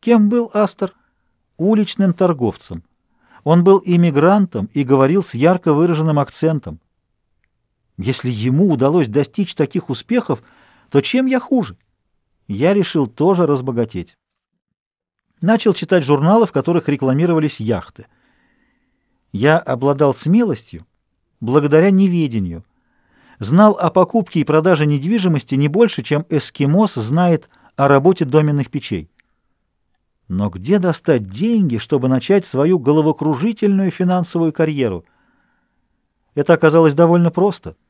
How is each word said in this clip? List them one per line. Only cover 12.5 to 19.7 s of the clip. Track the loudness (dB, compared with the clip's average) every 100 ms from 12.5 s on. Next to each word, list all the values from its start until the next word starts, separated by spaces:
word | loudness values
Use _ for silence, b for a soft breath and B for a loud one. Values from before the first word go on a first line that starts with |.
| -2 0
решил | 0 0 -2 -4
тоже | 0 0 2
разбогатеть. | 0 0 -4 -4 -6 -6 -14 _ _ _ _ _ _ _ _ _ _ _ _ _
Начал | -2 0 0
читать | -2 0 0
журналы, | 2 0 2 2 2
в |
которых | -2 -2 -2 -2
рекламировались | -2 -2 0 0 0 -2 -6
яхты. | -4 -4 -6 -20 -20 _ _ _ _ _ _ _ _ _ _ _ _
Я | -2 2 2
обладал | 0